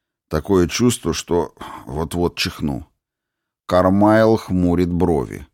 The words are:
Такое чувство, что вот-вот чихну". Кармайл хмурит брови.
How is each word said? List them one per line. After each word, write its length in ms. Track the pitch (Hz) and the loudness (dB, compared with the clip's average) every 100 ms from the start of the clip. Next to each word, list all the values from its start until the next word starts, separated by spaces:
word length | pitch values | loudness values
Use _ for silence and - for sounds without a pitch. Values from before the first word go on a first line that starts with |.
| _ _ _ | _ _ _
Такое 380 | 78 73 95 85 | -8 0 2 2
чувство, 460 | - 120 117 80 | 2 0 0 -4
что 420 | 80 - 85 76 - - - - | -6 -4 -4 -4 -10 -18 -16 -12
вот-вот 500 | 67 73 85 87 - | -8 -6 -2 -2 -2
чихну". 520 | - - 78 65 - _ _ _ _ _ _ _ - | -6 -6 -6 -6 -10 _ _ _ _ _ _ _ -2
Кармайл 680 | 90 92 98 104 110 110 113 | 2 4 4 4 6 4 2
хмурит 560 | - 92 90 87 90 | 0 0 2 2 0
брови. 540 | 87 87 78 55 50 - | 0 0 0 -4 -10 -16